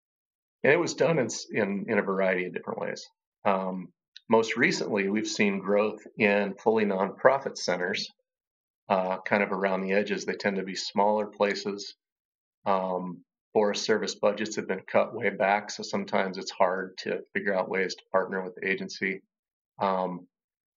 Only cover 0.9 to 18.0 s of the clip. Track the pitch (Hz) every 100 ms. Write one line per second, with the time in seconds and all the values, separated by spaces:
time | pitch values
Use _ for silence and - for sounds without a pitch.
0.9 | - 143 160 113 - - 131 98 101 113
1.9 | 104 98 95 95 90 90 - - 92 -
2.9 | - - _ _ _ 101 95 95 92 87
3.9 | _ _ - - 113 113 - 160 165 -
4.9 | 107 98 107 107 - 104 98 92 101 107
5.9 | - - - 104 101 101 95 113 110 104
6.9 | 95 95 - 131 135 - - - 90 90
7.9 | - - - _ _ _ _ _ _ -
8.9 | 95 92 92 - 104 101 95 98 95 95
9.9 | 98 104 92 101 95 104 95 95 92 -
10.9 | 101 104 107 104 - 101 95 104 101 -
11.9 | - _ _ _ _ _ _ 107 95 92
12.9 | 92 90 85 _ _ _ 110 104 101 -
13.9 | 110 95 - 104 101 107 - 92 95 -
14.9 | 110 - 110 101 95 98 104 104 - 107
15.9 | 101 95 101 98 95 92 - 92 92 92
16.9 | - - 92 - 101 101 95 98 95 92
17.9 | -